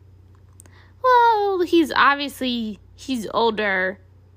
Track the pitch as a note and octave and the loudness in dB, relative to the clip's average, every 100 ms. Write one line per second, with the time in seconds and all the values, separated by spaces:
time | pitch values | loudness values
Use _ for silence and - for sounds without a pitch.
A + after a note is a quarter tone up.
0 | - - - - - - - - - - | -20 -20 -20 -20 -20 -20 -20 -20 -20 -4
1 | B4+ B4 A#4 G#4+ G4+ F#4+ F4 E4+ C#4+ - | 2 4 4 2 0 -2 2 2 2 2
2 | B3+ C#4+ C#4+ - B3+ A#3+ A3 F#3+ - - | 2 2 -4 -6 -6 -4 -6 -10 -18 -18
3 | - B3+ - - A3+ G#3+ G#3 F#3 F#3 G3 | -8 -8 -4 0 0 0 -2 -2 -2 -6
4 | _ _ _ | _ _ _